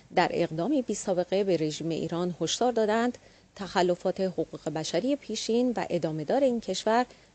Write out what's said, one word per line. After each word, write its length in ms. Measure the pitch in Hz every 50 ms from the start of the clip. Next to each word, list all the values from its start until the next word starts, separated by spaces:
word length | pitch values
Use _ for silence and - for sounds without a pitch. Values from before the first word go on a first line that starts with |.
| - - -
در 140 | 185 170 -
اقدامی 520 | - 156 170 - 160 160 170 240 311 269
بی 120 | 240 - 202
سابقه 500 | - - 202 180 180 180 - 190 196 208
به 120 | 196 175
رژیم 320 | 151 156 156 151 - 151 165
ایران 460 | 156 - 165 160 170 170 180 180 160 -
هشدار 320 | 165 156 - - 233 254
دادند 460 | 240 226 220 208 214 226 233 247 - - - - - - - _ -
تخلفات 640 | - 196 170 - 190 180 180 175 - - 185 - -
حقوق 480 | 190 185 165 - 160 - - - - 160
بشری 480 | 151 160 156 - - 170 214 269 285
پیشین 560 | - - - 214 - - - 226 240 247 254 214
و 100 | 196 - -
ادامه 340 | 175 170 156 160 156 156 151
دار 160 | - 214 269
این 200 | 285 254 240 226
کشور 460 | - - 190 - - 220 220 240 247 - - - - _